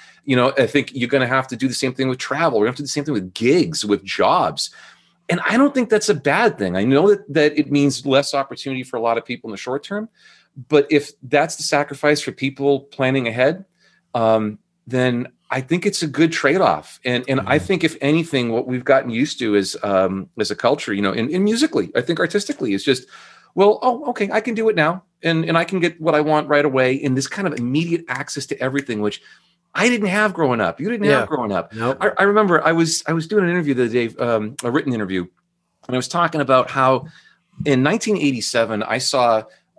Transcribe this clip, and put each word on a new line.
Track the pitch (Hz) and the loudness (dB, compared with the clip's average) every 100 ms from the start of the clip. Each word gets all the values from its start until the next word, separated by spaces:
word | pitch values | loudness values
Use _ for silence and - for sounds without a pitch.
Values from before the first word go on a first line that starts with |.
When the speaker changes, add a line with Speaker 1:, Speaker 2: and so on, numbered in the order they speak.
| - _ - | -20 _ -2
Speaker 1:
You | 127 | 2
know, | 127 139 | 2 2
I | 120 | 2
think | 143 123 | 0 -2
you're | 131 120 | -4 0
gonna | 135 123 | 0 2
have | 131 131 | 0 -2
to | 117 | -4
do | 131 | -4
the | |
same | 120 131 | -2 -4
thing | 123 131 | -2 -4
with | 127 | -4
travel. | - 139 165 117 | -6 -2 0 2
We're | 107 | 0
gonna | |
have | 127 | -2
to | |
do | |
the | 143 | -8
same | - 143 | -6 -4
thing | |
with | 120 90 | -4 -6
gigs, | - 117 170 120 156 | -2 2 2 2 -2
with | 104 101 | -2 -2
jobs. | 95 - 98 170 104 73 - - - - _ _ - | -2 0 2 2 0 -4 -10 -12 -20 -20 _ _ -6
And | 175 | -4
I | - 220 | 0 2
don't | 285 | 2
think | 269 233 | 2 2
that's | 214 214 | 2 2
a | |
bad | 175 139 160 233 - | 0 2 2 2 0
thing. | 95 90 | -2 0
I | |
know | 107 135 196 | 4 4 6
that, | 196 - | 4 2
that | 143 151 151 | 2 2 2
it | 139 | 0
means | 143 143 135 | 2 2 0
less | 139 135 139 | 0 2 2
opportunity | 139 135 123 135 131 | -4 -6 -8 -8 -8
for | 127 120 | -6 -2
a | |
lot | 117 117 | 0 0
of | |
people | 117 120 113 | -2 -10 -10
in | |
the | 101 | -10
short | - 139 | -6 -6
term, | - 202 220 _ _ _ _ - 120 | -6 -8 -8 _ _ _ _ -16 2
but | 147 143 | 2 4
if | 147 - - | 2 0 -16
that's | 127 143 160 - | -2 0 0 -4
the | |
sacrifice | - 143 147 139 147 147 | -2 -2 -2 -2 0 0
for | - | -2
people | - 135 135 139 139 | -6 -6 -2 0 0
planning | 135 - 131 135 120 | -2 -2 0 0 -2
ahead, | 117 131 180 - _ _ _ _ | 0 0 0 -10 _ _ _ _
um, | 123 113 113 107 104 _ _ - | 0 2 2 0 -8 _ _ -6
then | 127 127 120 123 _ - | 0 0 0 -6 _ -8
I | 131 | -6
think | 131 175 196 | -2 -2 -2
it's | 202 | -2
a | 160 | -4
good | 131 165 | 2 0
trade-off. | 160 139 175 160 76 - - | 2 0 2 2 0 -4 -10
And, | 127 123 127 | -4 -2 0
and | 127 | -2
I | - 147 | 2 0
Speaker 2:
Mm-hmm. | - | 2
Speaker 1:
think | 185 | 0
if | 160 - | 0 -2
anything, | 139 160 160 135 120 | 0 0 0 -2 0
what | 113 127 | -2 -2
we've | 127 | -4
gotten | 127 131 123 | 2 2 2
used | 113 147 - | -2 -2 -2
to | 117 | 2
is, | 101 92 - | 2 2 -4
um, | 104 98 95 95 92 - | 0 2 2 -2 -8 -6
as | 104 | -4
a | 104 | 0
culture, | 120 135 - | 0 0 -2
you | 101 | -2
know, | 101 | -2
and, | - 120 | 0 -2
and | 180 | 0
musically, | 208 233 302 135 92 - | 0 2 0 0 -2 -2
I | |
think | 123 165 | -2 -2
artistically, | 170 202 - - 120 | 0 -2 -4 -6 -2
is | 98 | -2
just, | - 127 - - - - _ | 0 -2 -4 -20 -20 -20 _
well, | - 202 214 | 2 4 4
oh, | 254 240 294 | 0 -2 -4
okay, | 240 202 | -4 -2
I | 208 | -2
can | 220 | -2
do | 226 220 | 0 0
it | 180 | 2
now. | 156 185 _ _ | 2 0 _ _
And, | 165 160 165 | -2 0 2
and | 165 | 0
I | |
can | 175 185 | 0 0
get | 165 170 | -2 -2
what | 160 | 0
I | 151 | 2
want | 151 151 139 | 2 0 2
right | 147 | 2
away | 147 131 127 | 2 2 2
in | 135 147 | 2 0
this | 131 135 | -2 -4
kind | - 190 | -4 -6
of | 131 | -4
immediate | 120 139 170 165 165 | -2 -2 0 -4 -4
access | 131 120 - 135 | -8 -8 -10 -8
to | 139 | -6
everything, | 131 139 139 107 | -4 -4 -4 -2
which | 104 - - - _ _ _ | -2 -4 -16 -20 _ _ _
I | - 226 | 0 2
didn't | 240 202 | 2 0
have | 196 214 | 0 0
growing | 180 147 120 | 0 0 2
up. | 92 80 | 0 -2
You | 165 | -4
didn't | 233 196 | -2 -2
Speaker 2:
Yeah. | 139 | -2
Speaker 1:
have | 110 | -2
growing | 135 113 | -2 -2
up. | 92 82 | -2 -4
Speaker 2:
Nope. | 110 117 135 | -4 -4 0
Speaker 1:
I, | 208 - | -2 2
I | |
remember | 196 208 208 165 | 2 4 4 4
I | 156 | 2
was, | 165 165 165 - | 2 2 0 -2
I | |
was | 165 160 | -4 0
doing | 214 | 2
an | 180 | 2
interview | 180 147 | 0 0
the | 127 | 0
other | 120 120 117 | 2 0 -2
day, | 110 | -2
um, | 120 113 107 123 | 0 0 -2 -6
a | 120 | -2
written | 131 143 | 0 0
interview, | 117 101 95 87 _ _ _ _ _ - | -2 -2 -4 -6 _ _ _ _ _ -6
and | |
I | 127 | -4
was | 123 | -2
talking | 170 170 160 | 0 0 0
about | 139 131 123 | 2 4 2
how | 139 131 131 156 - _ _ _ - | 2 2 2 -2 -20 _ _ _ -6
in | - 131 | 0 2
nineteen | 139 233 - 202 | 2 0 0 0
eighty-seven, | 143 123 - 123 113 107 | 0 -2 -2 0 0 -2
I | 92 113 | -4 -4
saw | 131 139 120 110 107 _ _ | -2 0 2 2 -2 _ _